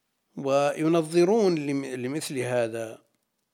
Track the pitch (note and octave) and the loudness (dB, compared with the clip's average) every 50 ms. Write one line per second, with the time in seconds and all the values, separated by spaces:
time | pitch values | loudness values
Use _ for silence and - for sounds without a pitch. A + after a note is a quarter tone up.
0 | _ _ _ _ _ _ _ - C#3+ C3+ C3+ C#3+ C#3+ D3 - - D#3 D#3+ E3+ E3+ | _ _ _ _ _ _ _ -8 -2 0 2 2 2 2 0 0 0 2 2 2
1 | D#3+ D#3 E3 F3 F3 F#3 G#3+ A#3 G#3 F#3 F3 D3+ C#3+ D3 C#3 C#3 C#3 C3+ B2+ C3 | 0 2 2 4 4 4 4 4 4 4 2 0 0 -2 -4 -4 -4 -6 -6 -6
2 | A#2+ B2+ C#3+ D#3+ - - D#3 B2+ B2 B2 B2 B2 A#2 A2+ A2+ A2+ A2+ A2 - - | -6 -6 -6 -6 -6 -6 -6 -6 -4 -2 0 0 0 0 -2 -6 -8 -10 -12 -16
3 | _ _ _ _ _ _ _ _ _ _ | _ _ _ _ _ _ _ _ _ _